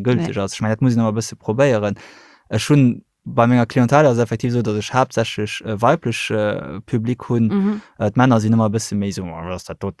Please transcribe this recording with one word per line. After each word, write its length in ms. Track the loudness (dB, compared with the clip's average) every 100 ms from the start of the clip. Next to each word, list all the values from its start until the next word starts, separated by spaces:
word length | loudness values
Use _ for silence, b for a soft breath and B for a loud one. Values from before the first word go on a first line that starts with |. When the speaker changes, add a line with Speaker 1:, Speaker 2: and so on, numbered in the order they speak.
Speaker 1:
gültig 360 | 0 0 -2 -4
Speaker 2:
Nee. 80 |
Speaker 1:
ist. 100 | -6
Ich 60 | -4
meine, 140 | -2 0
das 40 |
muss 120 | 2
ich 40 | 2
noch 80 |
mal 40 | 2
ein 60 | 0
bisschen 220 | -6 -8
probieren. 580 | -4 0 2 2 0 -4 B B B B -6
Äh, 120 | -4
schon 440 | 2 4 4 2 -8 _ -4
bei 200 | 2 4
meiner 200 | 4 2
Klientel 380 | 2 4 4
ist 80 | 4
es 60 | 4
effektiv 340 | 0 -2 -2
so, 100 | -2
dass 140 | -2 -4
ich 160 | -2
hauptsächlich, 680 | -2 0 -2 -4 -4 -6 -8
äh, 160 | -8 0
weiblich, 500 | 2 2 0 -4 -4
äh, 500 | -2 -2 -2 -8 -12
Publik 440 | -6 -4 -2 -6 -2
hun. 200 | 0 2
Speaker 2:
Mhm. 340 | 2 0 -2 B -6
Speaker 1:
Äh, 120 | -2
die 80 | 2
Männer 200 | 4 4
sind 120 | 4
immer 140 | 2 2
ein 60 |
bisschen 260 | -2 -4 -4
mehr 140 | -4
so, 100 | -6
„Oh, 60 | -8 -10
was 180 | -8 -10
ist 80 | -10
das 60 | -10
dort? 180 | -10 -10